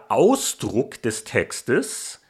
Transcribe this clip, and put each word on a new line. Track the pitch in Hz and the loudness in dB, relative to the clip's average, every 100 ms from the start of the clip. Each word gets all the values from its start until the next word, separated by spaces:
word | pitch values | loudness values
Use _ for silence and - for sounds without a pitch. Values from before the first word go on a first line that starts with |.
| - | -2
Ausdruck | 107 180 262 - - 107 98 127 - | 4 4 4 0 -6 -2 0 -2 -4
des | 117 107 | -4 -4
Textes, | - 104 85 - - 127 - - - - _ | -2 0 0 -4 -2 0 0 -8 -12 -14 _